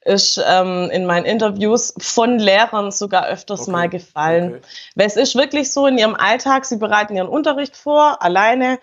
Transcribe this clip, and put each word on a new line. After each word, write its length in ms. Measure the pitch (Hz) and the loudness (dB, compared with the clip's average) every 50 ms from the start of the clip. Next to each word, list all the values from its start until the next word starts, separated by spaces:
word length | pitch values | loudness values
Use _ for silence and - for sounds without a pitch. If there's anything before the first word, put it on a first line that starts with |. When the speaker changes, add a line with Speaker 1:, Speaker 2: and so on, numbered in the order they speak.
| - | -2
Speaker 1:
ist, 360 | - 196 202 190 - - 196 - - | 0 0 2 2 0 0 0 0 2
ähm, 400 | 175 185 185 185 185 180 180 - | 2 2 2 0 -2 -2 -4 -2
in 140 | - 180 185 | -2 -2 -2
meinen 220 | 180 175 175 170 | 0 0 0 0
Interviews 680 | 135 214 226 220 214 196 196 202 214 226 240 - - - - | 0 -2 0 0 -2 -2 0 0 0 0 0 -2 -4 -10 -10
von 400 | - - - - 226 233 247 233 | -8 -4 0 0 2 2 2 2
Lehrern 520 | 214 196 190 202 226 233 220 214 202 196 | 2 4 4 4 4 2 0 -4 -4 -4
sogar 360 | 190 - 208 196 196 185 160 | -6 -6 -6 -2 -2 0 0
öfters 360 | - - 180 - - 208 185 - | -2 -6 -8 -8 -10 -10 -8 -6
Speaker 2:
Okay. 80 | - 185 | -4 -2
Speaker 1:
mal 160 | 175 175 175 | -2 -2 -2
gefallen. 580 | 180 180 180 _ - 151 151 160 170 170 175 175 120 | -4 -6 -12 _ -8 -4 -2 0 2 0 0 -2 -6
Speaker 2:
Okay. 60 | 127 - - - - - - - | -10 -16 -20 -20 -20 -20 -10 -2
Speaker 1:
Weil 120 | - 196 | 0 0
es 100 | 208 208 | 0 2
ist 180 | 202 269 247 - | 0 0 0 2
wirklich 360 | 233 285 285 - 294 277 254 | 0 0 0 0 -4 -4 -2
so 160 | - 285 277 | -2 0 2
in 120 | 277 262 247 | 2 2 2
ihrem 160 | 214 220 208 | 2 0 0
Alltag, 500 | - - 196 220 254 - 269 269 269 269 | 0 0 0 0 0 0 0 0 0 0
sie 140 | - 247 214 | -2 -6 -4
bereiten 360 | 220 208 208 208 208 208 208 | -2 0 0 0 0 0 -2
ihren 140 | 190 185 175 | -4 -4 -2
Unterricht 480 | - 294 294 311 285 269 285 269 _ | -2 -2 -2 -2 -2 -2 -4 -8 _
vor, 460 | - - 294 294 294 302 302 277 - - | -10 -4 0 2 4 4 4 2 2 0
alleine, 560 | 175 180 190 202 220 240 262 254 254 262 247 | 0 2 4 4 4 2 2 0 0 -2 -4